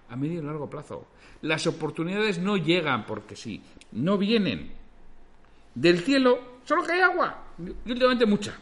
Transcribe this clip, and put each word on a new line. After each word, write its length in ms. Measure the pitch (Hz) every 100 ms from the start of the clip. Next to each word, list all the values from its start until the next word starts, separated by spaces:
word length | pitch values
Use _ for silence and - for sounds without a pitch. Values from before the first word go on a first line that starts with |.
| -
a 80 | 123
medio 240 | 143 170
y 60 | 147
largo 240 | 156 135
plazo. 400 | 147 - 95 - - - -
Las 260 | 147 156 165
oportunidades 720 | - 156 151 165 196 214 175
no 160 | 185 208
llegan 500 | 156 180 156 123 104
porque 300 | 107 - 101
sí, 260 | 117 92 - - -
no 260 | 101 156 202
vienen 540 | 196 233 180 87 - - - - - - - - - - - 120
del 240 | 160 175
cielo, 580 | 175 277 254 254 - -
solo 200 | - 311
que 100 | 330
hay 80 | 349
agua, 420 | 370 359 269 - - -
y 320 | 175 - 196
últimamente 340 | 247 254 247 226
mucha, 340 | 202 - -